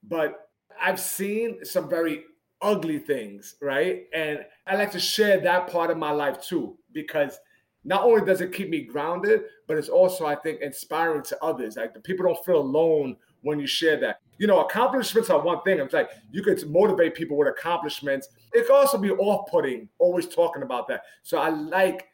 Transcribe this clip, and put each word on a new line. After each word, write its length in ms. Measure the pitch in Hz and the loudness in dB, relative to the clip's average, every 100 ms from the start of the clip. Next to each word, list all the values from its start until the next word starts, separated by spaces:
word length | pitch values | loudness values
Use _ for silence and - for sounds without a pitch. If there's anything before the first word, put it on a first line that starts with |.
But 460 | - 165 151 - - _ _ - | -6 -2 -2 -4 -20 _ _ -4
I've 180 | 180 185 | -4 -2
seen 640 | - - 202 214 233 - | -6 -6 -4 -4 -4 -6
some 260 | - 185 156 | -6 -6 -2
very 340 | 170 165 151 - _ _ _ | -2 -2 -4 -12 _ _ _
ugly 380 | 202 196 160 151 | -2 0 0 -4
things, 560 | - 139 104 101 - - | -2 -4 -4 -14 -20 -10
right? 460 | 143 135 170 180 - | -4 0 0 -2 -6
And 320 | 160 156 147 - _ - | -6 -4 -6 -10 _ -4
I 80 | 196 | -2
like 160 | 202 | -2
to 80 | 185 | -2
share 400 | - - 214 190 | -4 2 4 4
that 260 | 175 180 180 | 4 0 0
part 240 | 175 165 | -2 0
of 60 | 160 | -2
my 140 | 151 | -2
life 300 | 147 143 131 | -2 -2 -4
too, 360 | - 170 107 - _ | -4 -4 -6 -12 _
because 480 | 156 156 156 143 - _ _ _ _ - | -12 -6 -2 -2 -4 _ _ _ _ -2
not 180 | 190 | 2
only 220 | 226 226 196 | 6 4 4
does 160 | 185 | 0
it 100 | 175 | 0
keep 180 | - 180 | -6 -4
me 120 | 160 | -4
grounded, 640 | 123 147 151 175 202 214 - _ _ | -6 -6 -4 -4 2 0 0 _ _
but 120 | 156 | -4
it's 100 | 143 | 0
also, 380 | 131 156 - 156 | 4 4 2 -4
I 100 | 147 | -4
think, 240 | 160 156 | -4 -6
inspiring 640 | 139 - - 156 165 151 | -8 -10 -8 -2 0 0
to 180 | 135 - | -4 -6
others. 360 | 160 127 113 107 | -4 -4 -6 -8
Like, 160 | 113 | -10
the 80 | - | -10
people 240 | - 185 185 | -8 0 0
don't 180 | 160 | 0
feel 140 | - 170 | 2 2
alone 580 | 139 143 165 156 139 - _ _ | 2 2 2 2 0 -8 _ _
when 200 | 139 151 | -6 -4
you 60 | 139 | -2
share 300 | - 160 147 | 0 2 2
that. 180 | 120 107 _ _ | -2 -6 _ _
You 100 | 208 | 2
know, 120 | 185 | 4
accomplishments 680 | 147 208 262 262 220 214 - | 2 0 0 0 0 0 2
are 100 | 160 | 2
one 220 | 156 170 | 2 0
thing. 180 | 190 180 | 0 0
It's 140 | 135 | 0
like, 160 | 160 - - _ | 0 -2 -6 _
you 120 | 170 | -4
could 260 | 208 180 156 | 0 0 0
motivate 460 | 156 208 185 165 - | 4 4 4 2 0
people 220 | 165 143 | -4 0
with 100 | 139 | 0
accomplishments. 800 | - 165 175 151 - 143 135 - _ _ | 0 -4 -4 -4 -8 -4 -4 -4 _ _
It 160 | 233 233 | 0 6
could 80 | 277 | 6
also 220 | 269 247 | 6 4
be 140 | 196 | 0
off-putting, 760 | 190 202 196 - 175 139 120 107 _ | 2 2 2 2 0 0 -4 -10 _
always 300 | 180 180 165 | 2 2 -2
talking 360 | - 170 139 | 0 0 0
about 260 | 131 123 - | -6 -6 -4
that. 140 | 120 - - | -8 -8 -20
So 140 | - 160 | -6 -2
I 120 | 151 | 0
like 600 | 156 151 180 190 - - | -2 -2 2 2 0 -10